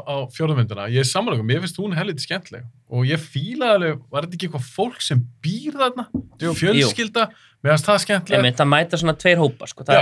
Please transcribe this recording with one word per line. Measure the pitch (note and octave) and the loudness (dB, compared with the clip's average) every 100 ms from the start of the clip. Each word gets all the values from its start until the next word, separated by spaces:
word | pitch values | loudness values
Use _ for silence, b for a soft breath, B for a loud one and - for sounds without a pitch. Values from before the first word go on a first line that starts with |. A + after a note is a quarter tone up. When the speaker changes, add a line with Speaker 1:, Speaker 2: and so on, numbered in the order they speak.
| C3 | -2
Speaker 1:
á | C#3 C3+ | -6 -6
fjórðu | - D#3+ C#3 | -4 -2 0
myndina, | A2 G2 G#2 | 0 -2 -2
ég | B2 | 0
er | C3 | 0
sammála | F#3 A#3 B2 | 0 -2 -2
ykkur, | A2 | 0
mér | D3+ F3+ | -2 -2
finnst | - | -6
hún | G#3 E3 | -4 -4
helviti | G3 C#3+ | -4 -6
skemmtileg | - F3+ - - A#2+ - _ B2 | -6 -8 -8 -16 -18 -20 _ -2
og | B2+ | 0
ég | D#3 | -2
fílaði | - C#3 F3+ B3 B3 G3+ | -4 -8 -6 -2 2 4
alveg, | E3+ D3 - | 2 -2 -6
var | C#3+ | -6
þetta | E3+ F3+ | -6 -8
ekki | F3+ | -6
eitthvað | D3 - | -6 -8
fólk | - B2 - | -4 -4 -4
sem | - C3 A#2+ - | 0 0 0 -4
býr | D#3 A3 D4 C#4+ | -6 -4 -6 -2
þarna? | C4 B3+ A#3+ - - - | -2 -2 -8 -8 -10 -6
Speaker 2:
Jú. | E3 D#3+ | -4 -2
Speaker 1:
Fjölskylda? | F3 A3 C3+ G2+ A3+ A#3 A3 b b b | 2 2 2 0 -4 -2 -2 b b b
Mér | C#3+ D3+ | 2 2
fannst | F3+ | 4
það | G3+ - | 2 2
skemmtilegt. | G3 F3 - | -2 2 2
Speaker 2:
Einmitt, | B2 A#2+ | 2 2
það | C#3+ | 4
mæta | D3 E3+ E3+ | 4 2 0
svona | E3+ D#3 | 0 0
tveir | F#3 E3+ | 2 4
hópar, | D3 A#2+ - | 4 0 -10
sko. | - | -12
Það | C3 | 4
Speaker 1:
Já, | C3+ | 6